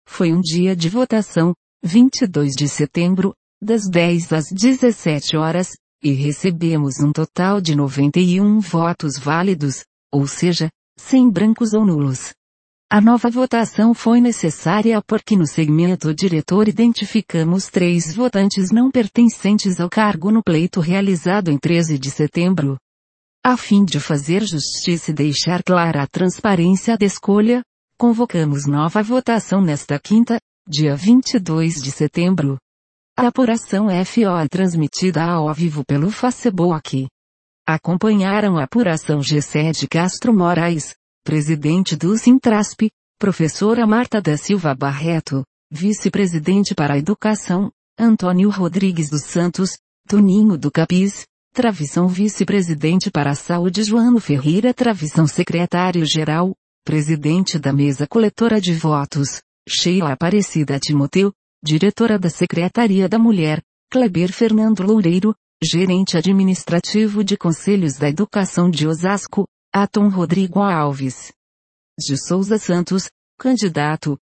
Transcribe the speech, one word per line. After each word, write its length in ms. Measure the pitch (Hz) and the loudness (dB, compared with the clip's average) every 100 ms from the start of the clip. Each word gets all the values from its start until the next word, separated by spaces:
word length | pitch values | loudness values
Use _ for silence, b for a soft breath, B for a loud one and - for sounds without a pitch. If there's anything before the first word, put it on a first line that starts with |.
| _ | _
Foi 220 | - 175 | -2 0
um 80 | 170 | 2
dia 340 | 170 165 185 185 | 0 0 0 0
de 140 | 165 | -2
votação, 640 | 220 254 220 202 - 165 175 _ _ | -2 0 -2 -2 0 0 -2 _ _
vinte 400 | 175 208 262 - | 0 4 4 4
e 40 | 220 | -2
dois 280 | 156 143 135 | 0 -2 -2
de 120 | 143 | -2
setembro, 640 | - 147 - 175 185 190 - _ - | -2 -4 -2 0 0 -2 -4 _ -10
das 260 | 208 226 202 | -2 -2 0
dez 460 | 175 170 175 170 | 0 2 0 -2
às 140 | 160 151 | -4 -4
dezessete 840 | 185 233 262 247 220 170 147 - 156 | 0 0 4 2 0 -2 -2 -2 -2
horas, 320 | 160 170 185 - _ _ | 0 -2 -4 -10 _ _
e 80 | 147 | -2
recebemos 840 | 135 143 147 190 165 165 160 143 123 | 0 -2 -2 -2 0 0 0 0 0
um 120 | 147 | 0
total 500 | 147 160 - 185 202 | 0 -2 -2 0 0
de 140 | 170 147 | 0 0
noventa 440 | 139 135 143 175 | 0 0 0 2
e 220 | 180 180 | 2 2
um 180 | 208 214 | 2 2
votos 600 | 196 165 170 175 156 131 | 0 0 0 -2 -6 -6
válidos, 640 | 135 160 190 175 143 131 - _ _ | -2 0 0 0 -2 -6 -12 _ _
ou 140 | 143 139 | -2 -2
seja, 420 | - 175 170 160 - _ _ | -2 0 0 -4 -8 _ _
sem 320 | - 262 247 | 0 4 4
brancos 440 | 180 214 226 226 | 4 2 0 0
ou 120 | 214 214 | 2 2
nulos. 460 | 156 143 131 - - _ _ _ _ - | 2 0 -4 -10 -20 _ _ _ _ -2
A 80 | 208 | 4
nova 300 | 220 240 240 | 4 4 2
votação 640 | 240 254 233 220 - 226 | 0 0 0 -2 2 2
foi 260 | 233 226 240 | 2 2 4
necessária 800 | 240 226 165 - 160 208 220 220 - | 4 0 -4 -2 0 0 2 0 -2
porque 320 | 220 - 202 | -4 0 2
no 80 | 156 | 2
segmento 680 | - 156 156 175 185 156 | 0 2 4 2 0 -2
diretor 560 | 151 196 160 - 185 214 | -2 0 -2 0 2 2
identificamos 1000 | 180 233 226 208 226 - 165 160 185 - | 2 2 2 -2 -4 -2 -2 0 0 -2
três 440 | - 175 175 160 | 0 0 0 -2
votantes 600 | 180 247 202 196 196 185 | -2 -2 0 0 0 0
não 180 | 220 254 | 2 2
pertencentes 920 | 262 208 - 233 - 196 214 202 180 | 2 0 2 2 2 0 0 0 -2
ao 120 | 175 | -2
cargo 400 | - 214 180 180 | 0 0 0 0
no 100 | 220 | 0
pleito 380 | 190 156 175 - | 2 0 0 -2
realizado 720 | 151 190 196 180 175 202 175 | -2 0 0 -2 0 0 0
em 60 | 143 | 0
treze 400 | 151 170 160 147 | 0 0 0 -2
de 100 | 135 | -4
setembro. 720 | - 151 - 175 180 143 135 _ _ _ _ _ _ 254 | -2 -2 0 0 0 -2 -6 _ _ _ _ _ _ 0
A 100 | 247 | 0
fim 300 | - 202 196 | 2 2 2
de 140 | 147 | 0
fazer 440 | - 151 139 180 | -2 -4 -2 -2
justiça 680 | 208 160 - - - 170 - | -2 -6 -6 -6 -4 -4 -4
e 20 | |
deixar 480 | 151 147 139 - 175 | -2 -2 -2 -2 -2
clara 400 | 180 180 170 147 | 0 2 2 -2
a 60 | 139 | -4
transparência 880 | 165 185 - 220 190 170 190 - 226 | -2 -2 0 0 2 2 2 0 0
da 80 | 202 | 0
escolha, 560 | - - 202 214 247 247 _ _ - | -2 0 2 2 0 -4 _ _ 0
convocamos 720 | 240 226 240 175 156 143 143 | 2 2 0 0 0 0 0
nova 380 | 143 160 214 | 0 0 0
votação 560 | 214 254 254 226 - 196 | 0 -2 0 -2 0 0
nesta 400 | 180 147 - 143 | 2 -2 -4 -6
quinta, 400 | - 214 233 233 - _ - | 0 2 2 -2 -6 _ -8
dia 300 | 143 151 139 | -2 0 0
vinte 380 | 185 247 - | 4 4 4
e 60 | 240 | -2
dois 440 | 170 160 165 165 | -2 -2 -2 -2
de 80 | 131 | -6
setembro. 680 | - 151 - 175 185 139 135 _ _ _ _ _ - | -4 -2 0 0 0 -2 -4 _ _ _ _ _ -2
A 120 | 240 | 0
apuração 640 | 247 247 233 - 196 214 | 2 0 0 -2 -2 0
F 360 | 180 185 - 202 | 0 -2 0 0
O 120 | 180 | 0
é 100 | 151 | -2
transmitida 760 | 180 190 170 147 - 185 156 | 0 0 0 -2 -2 -2 0
ao 320 | 165 175 151 | 0 0 -2
vivo 300 | 151 170 147 135 | -2 -2 -2 -2
pelo 240 | 143 170 | 0 -2
Facebook. 1000 | 220 247 240 240 190 175 156 - 135 131 _ _ _ _ _ - | -2 -4 -2 -2 0 0 -2 -4 -6 -6 _ _ _ _ _ -4
Acompanharam 880 | 160 - 175 220 208 190 208 208 170 | -4 -2 0 2 2 2 0 0 0
a 60 | |
apuração 580 | 135 233 208 160 - 151 | 0 0 0 0 -2 -2
Gessé 520 | 139 147 - 151 156 | 0 -2 -2 -2 -2
de 120 | 156 135 | -2 -4
Castro 480 | 165 180 - 233 | -2 -2 -2 0
Moraes, 600 | 214 175 175 170 165 - - _ _ - | 2 2 2 0 -2 -8 -16 _ _ -4
presidente 720 | 156 147 156 151 175 190 156 | -2 0 -2 0 0 0 -2
do 200 | 170 220 | -2 2
Sintrasp, 720 | - 262 247 214 208 - 220 - _ - | 4 4 4 0 0 -2 -4 -4 _ -4
professora 680 | 196 175 160 - 208 233 220 | -2 0 -2 0 0 2 2
Marta 360 | 220 247 214 | 2 0 -2
da 160 | 185 151 | -2 -2
Silva 360 | - 202 156 | -2 -2 -2
Barreto, 720 | 131 139 139 160 165 - 135 131 _ - | -2 -4 -4 -2 -2 -2 -6 -6 _ -16
vice-presidente 1040 | 151 196 208 196 208 196 165 151 196 196 | -4 -4 -2 -2 0 0 -2 0 2 2
para 200 | 196 147 | 0 0
a 40 | 143 | 0
Educação, 720 | 156 208 214 214 - 180 202 - _ - | -2 -2 -2 -2 -2 -2 -4 -8 _ 0
Antônio 500 | 226 220 185 180 202 | 2 2 2 2 2
Rodrigues 600 | 196 175 175 190 170 151 | 2 -2 0 0 0 -2
dos 140 | 147 - | -4 -4
Santos, 520 | 175 175 165 190 - _ _ - | -2 -2 -2 -4 -6 _ _ 0
Toninho 500 | 202 202 196 214 165 | 4 4 6 4 2
do 140 | 143 | 0
Capis, 540 | - 160 180 196 - - _ _ | 0 2 2 0 -4 -16 _ _
Travissão 540 | - 240 185 147 - 180 | -2 -2 -2 -4 0 0
vice-presidente 1040 | 180 208 - 190 202 170 151 156 185 196 | 0 -2 -2 0 0 0 -2 0 0 0
para 200 | 156 143 | 0 0
a 40 | 143 | -2
Saúde 480 | - 175 180 185 | -4 -2 -2 -2
Joano 380 | 214 233 233 240 | 0 2 4 2
Ferreira 520 | - 143 151 175 247 | 2 0 0 0 0
Travissão 540 | 247 247 202 151 160 156 | 0 -2 -2 -2 2 2
secretário-geral, 1300 | - 175 165 175 175 185 175 156 160 156 156 185 185 _ _ - | 0 -2 -2 -2 -2 0 0 -2 -2 -2 -2 -2 -6 _ _ -4
presidente 760 | 156 147 160 147 170 190 156 | -2 0 -2 0 0 0 -2
da 120 | 139 | -2
mesa 360 | 139 143 131 147 | 0 0 -2 -2
coletora 520 | 233 208 - 226 214 | 0 0 0 0 0
de 140 | 180 | 0
votos, 680 | 165 160 147 143 151 139 - - _ - | -2 0 -2 -2 -4 -4 -6 -18 _ -8
Sheila 460 | - 175 180 160 | -4 0 0 0
Aparecida 640 | 131 170 208 190 170 147 180 | -2 0 0 0 -2 -2 -2
Timoteu, 520 | - 147 139 185 202 - _ _ | -2 0 0 0 0 -2 _ _
diretora 540 | 151 156 202 - 226 208 | -2 0 2 2 0 0
da 120 | 185 | -2
Secretaria 800 | - 180 170 180 - 233 190 185 | -2 -2 -2 -2 0 2 2 2
da 120 | 214 | 2
Mulher, 420 | 226 202 156 156 - _ - | 2 2 0 -2 -8 _ -4
Kleber 400 | 170 233 175 180 | 0 0 0 -2
Fernando 500 | - 226 220 220 214 | 0 2 2 2 2
Loureiro, 540 | 185 220 170 180 214 220 _ - | 2 2 2 2 0 -2 _ -8
gerente 540 | 156 165 185 180 190 170 | -4 0 0 0 0 0
administrativo 1080 | 170 196 190 185 - 170 - 208 220 202 | 2 2 2 0 -2 -4 -2 0 0 -2
de 140 | 202 202 | -2 -2
Conselhos 580 | 175 160 - 202 165 131 | -2 -2 0 0 0 -2
da 120 | 147 | -2
Educação 600 | 151 208 208 185 - 175 | -2 -2 -2 -4 0 0
de 160 | 151 151 | 0 -2
Osasco, 580 | 160 185 202 - - 190 _ _ | -2 -2 -4 -4 -6 -6 _ _
Atom 380 | 196 202 214 208 | -2 0 2 2
Rodrigo 520 | 190 165 175 185 190 | 2 0 0 0 0
Alves 720 | 202 170 147 135 131 - - - _ _ _ _ _ - | 0 0 -2 -2 -6 -8 -16 -20 _ _ _ _ _ -12
de 180 | 151 139 | -6 -4
Souza 400 | - 180 196 220 | -2 -2 0 -2
Santos, 500 | - 175 175 185 - _ _ - | 0 -2 0 -4 -4 _ _ -6
candidato, 800 | 262 254 202 160 147 156 156 139 _ | -2 0 0 -2 -2 -2 -4 -6 _